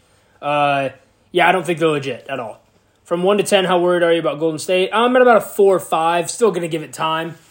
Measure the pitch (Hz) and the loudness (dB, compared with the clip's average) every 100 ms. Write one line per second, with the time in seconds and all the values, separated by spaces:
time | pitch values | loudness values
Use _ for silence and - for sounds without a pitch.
0 | _ _ _ - 147 147 143 139 135 - | _ _ _ -10 -4 0 0 0 -4 -8
1 | _ _ _ 175 170 185 160 160 160 147 | _ _ _ 0 2 2 -2 -2 0 -2
2 | 135 113 - 131 113 - _ _ _ _ | -6 -12 -10 -10 -10 -16 _ _ _ _
3 | - 175 180 208 185 202 180 180 175 175 | -8 -2 0 0 2 2 2 2 2 2
4 | 170 165 156 147 165 151 - 185 190 208 | 2 2 0 -2 -4 -4 -2 -2 0 0
5 | 247 254 247 220 - - 196 180 - 165 | 2 4 6 4 2 2 2 2 0 -2
6 | 165 175 165 - 226 180 165 160 143 - | 0 -2 -4 0 0 0 -4 -6 -8 -8
7 | 160 160 165 160 _ | -4 -4 -6 -12 _